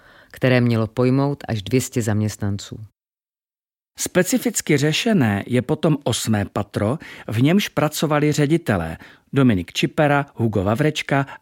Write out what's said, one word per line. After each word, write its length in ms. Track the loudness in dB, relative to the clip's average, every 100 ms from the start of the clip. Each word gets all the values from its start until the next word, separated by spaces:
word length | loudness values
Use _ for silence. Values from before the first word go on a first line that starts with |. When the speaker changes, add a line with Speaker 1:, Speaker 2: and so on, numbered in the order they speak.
| -20 -20 _
Speaker 1:
které 300 | -2 2 4
mělo 260 | 4 2 0
pojmout 560 | 0 2 2 0 -4 -6
až 140 | -6
dvě 200 | 0 -2
stě 200 | 0 -4
zaměstnanců. 800 | 0 0 -2 -2 -6 -6 -10 -16 -18 _ _ _ _ _ _ _ _ _ _ -10
Speaker 2:
Specificky 800 | -2 0 2 0 0 -4 0 2
řešené 680 | 2 0 0 2 2 0 0
je 140 | -2
potom 360 | 0 0 0 0
osmé 420 | -2 -4 -2 -2 -2
patro, 520 | -4 -6 -2 -2 -4 -8 -18 -6
v 140 | 0
němž 260 | 2 2 0
pracovali 640 | -2 -2 0 0 2 2
ředitelé 680 | 2 2 2 0 -2 -2 -10 -16 -20 _
Dominik 400 | 2 4 2 -2
Čipera, 520 | -4 -4 0 2 2 -2 -4
Hugo 280 | -2 0
Vavrečka 640 | 0 0 0 -2 -2 -2 -2 -6